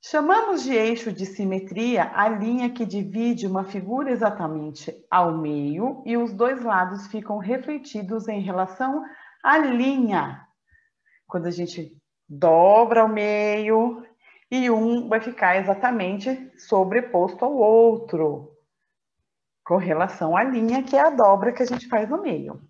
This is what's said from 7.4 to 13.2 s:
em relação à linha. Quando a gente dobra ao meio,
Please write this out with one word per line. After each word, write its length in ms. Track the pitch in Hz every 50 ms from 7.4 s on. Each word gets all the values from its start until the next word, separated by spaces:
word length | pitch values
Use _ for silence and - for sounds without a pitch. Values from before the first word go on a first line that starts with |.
| 185 190 247 262 254 - 302 294 285 - - 214 208 180 220 226 - 190
em 140 | 208 202
relação 640 | 190 185 190 180 185 185 - - 262 262 277 302 311 - - - - - _ _
à 160 | - - 285 320
linha. 880 | 302 277 247 240 247 262 277 269 247 220 202 175 143 135 135 - - _ _ _ _ _ _ _ _ _ _ _ _ _ _ _ _ _
Quando 200 | - 185 165 175
a 40 |
gente 440 | 170 156 175 170 - - 160 143 - _ _ _ _ _ _ _
dobra 760 | 151 143 160 170 160 165 170 190 202 220 240 226 233 226
ao 60 | 220 214
meio, 1000 | 214 214